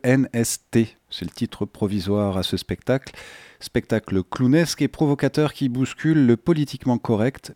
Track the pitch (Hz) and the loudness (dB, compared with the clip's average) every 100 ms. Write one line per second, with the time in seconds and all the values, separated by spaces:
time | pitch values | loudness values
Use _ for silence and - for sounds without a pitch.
0 | 123 131 127 117 117 - _ 117 110 - | 2 2 2 0 -2 -4 _ 0 0 -4
1 | _ - 87 - 113 - 104 - 104 101 | _ -12 -12 -8 -8 -6 -10 -4 -2 -2
2 | 90 101 101 95 90 95 - 90 - 131 | -2 0 0 -2 -2 -4 -4 -6 -2 -2
3 | - - - - - - - 120 - 110 | -4 -18 -20 -20 -20 -20 -6 -4 0 -2
4 | - 95 92 - 127 151 165 - 139 - | 0 -2 -2 0 2 4 2 0 -4 0
5 | 151 143 139 - 151 - 135 123 131 - | 0 0 0 0 -2 -2 -4 -2 -4 -2
6 | 156 160 127 117 - 160 143 - 135 120 | 2 4 6 4 2 0 -2 -4 -2 -2
7 | - 107 120 - - | 0 0 0 -4 -10